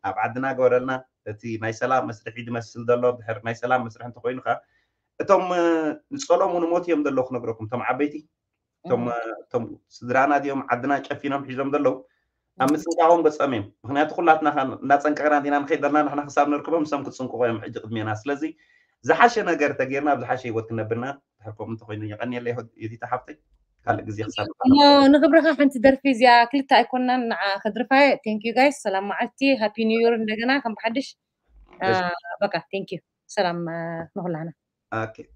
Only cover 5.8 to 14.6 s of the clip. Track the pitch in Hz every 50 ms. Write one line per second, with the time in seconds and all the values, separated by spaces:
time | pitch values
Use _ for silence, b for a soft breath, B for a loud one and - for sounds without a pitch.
5.8 | 156 151 147 - _ _ 143 135 - - 175 180 190 185 175 175 170 165 170 175
6.8 | 175 175 165 151 147 139 135 131 127 - 131 120 120 113 113 - 110 107 123 120
7.8 | 101 117 127 131 147 147 147 - _ _ _ _ _ _ _ _ _ _ _ _
8.8 | _ - 123 117 120 120 120 117 113 113 107 - - _ - 120 113 101 101 -
9.8 | _ _ _ - 120 123 123 131 135 143 143 139 139 143 139 135 - - 123 123
10.8 | 120 139 143 135 139 - 143 - - 139 135 139 139 127 127 127 139 139 143 147
11.8 | 143 131 - - - _ _ _ _ _ _ _ _ _ _ - 127 139 151 156
12.8 | 151 170 160 165 165 160 175 170 156 151 147 - 143 135 127 104 101 - _ _
13.8 | - 110 139 143 151 147 - - 175 170 156 156 156 147 147 151